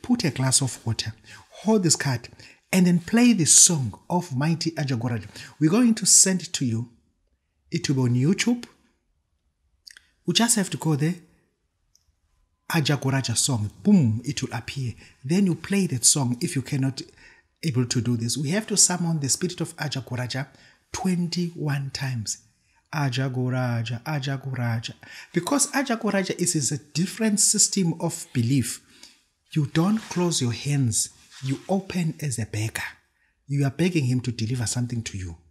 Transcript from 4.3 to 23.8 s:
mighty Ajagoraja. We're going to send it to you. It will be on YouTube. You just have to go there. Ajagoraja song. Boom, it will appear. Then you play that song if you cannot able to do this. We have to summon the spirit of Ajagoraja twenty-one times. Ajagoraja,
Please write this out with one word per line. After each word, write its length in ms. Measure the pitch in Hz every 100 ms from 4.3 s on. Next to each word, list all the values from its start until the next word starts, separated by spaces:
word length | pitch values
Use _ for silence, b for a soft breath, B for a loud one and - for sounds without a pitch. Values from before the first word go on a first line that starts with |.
| 127
mighty 340 | 151 160 160
Ajagoraja. 540 | 160 143 123 123 117 95 B B B
We're 120 | 156
going 240 | 208 247 220
to 100 | 190
send 360 | - 190 185
it 100 | 160
to 100 | -
you. 260 | 127 113 120 _ _ _ _ _ _ _ _
It 160 | 170 -
will 80 | 135
be 60 |
on 120 | 123
YouTube. 520 | 123 139 202 226 240 - _ _ _ _ _ _ _ _ _ _ _ - b b b -
You 60 |
just 220 | 175 226
have 160 | 214 185
to 60 | 139
go 180 | 160
there. 200 | 147 151 180 - _ _ _ _ _ _ _ _ _ _ _ _ _ _
Ajagoraja 640 | 165 147 143 135 135 123 110
song. 340 | - 123 104 -
Boom, 400 | - 202 120 110
it 180 | 147 -
will 100 | 123
appear. 420 | 123 - 143 123 - B B
Then 220 | 131 180 196
you 100 | 160
play 300 | - 202 175
that 160 | 127
song 340 | - 151 123 123
if 140 | 170
you 80 | 139
cannot 400 | 120 143 135 - - b b b b _
able 220 | 170 123 123
to 140 | 131
do 160 | 117 120
this. 200 | 117 127
We 140 | 147
have 160 | 196 214
to 80 | 196
summon 420 | - 180 170 160
the 100 | 139
spirit 320 | - 175 -
of 160 | 165 -
Ajagoraja 680 | 139 135 113 123 123 131 131 b b b b
twenty-one 1000 | - 190 175 175 175 175 165 147 143 135
times. 480 | - 135 123 104 - _ _ _ _ _
Ajagoraja, 1080 | 156 139 123 135 123 127 127 123 117